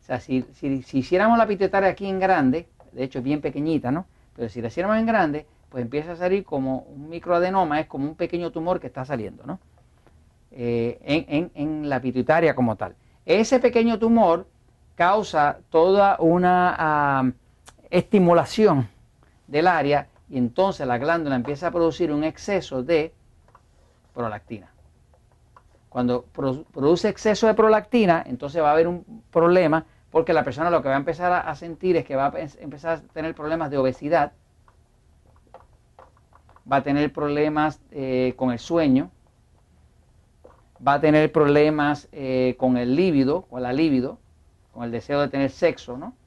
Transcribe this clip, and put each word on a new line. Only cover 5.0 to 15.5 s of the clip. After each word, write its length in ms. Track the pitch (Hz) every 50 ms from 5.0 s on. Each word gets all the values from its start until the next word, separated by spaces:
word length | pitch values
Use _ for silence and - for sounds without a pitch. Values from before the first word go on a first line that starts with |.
| 226
grande, 420 | 226 226 214 185 156 143 151 156 _ _ _ _ _
pues 140 | - 131 123
empieza 300 | 113 127 147 151 170 175
a 40 |
salir 260 | 165 180 180 190 202 190
como 360 | - - 139 131 131 131 131
un 320 | - - 139 139 143 156
microadenoma, 720 | 165 170 - 170 175 170 175 180 190 196 185 156 147 151
es 60 | 156
como 200 | - - 143 139
un 80 | 147 156
pequeño 380 | _ 175 165 - 175 175 165 -
tumor 280 | 160 160 175 185 170
que 60 | -
está 180 | 131 - 139 127
saliendo, 400 | 131 147 123 107 95 - - -
¿no? 160 | 135 175 190 _ _ _ _ _ _ _ _ _ _ _ _ _ _ _ _ _ _ -
Eh, 460 | 139 120 120 117 117 117 120 - - -
en, 240 | - 143 160 - -
en, 220 | 147 147 170 170 _
en 360 | - 143 151 156 151 151 147
la 100 | 139 127
pituitaria 540 | 123 131 120 127 123 123 156 165 170 156 127
como 220 | - - 120 107
tal. 200 | - 107 92 - _ _ _ _ _ _
Ese 340 | - 160 196 226 - 269 254
pequeño 380 | 254 247 220 233 226 233 233 214
tumor 480 | 226 226 233 233 220 175 165 175 190 _ _ _ _ _ _ _ _ _ _
causa 640 | _ 170 175 196 220 202 - - 156 147 147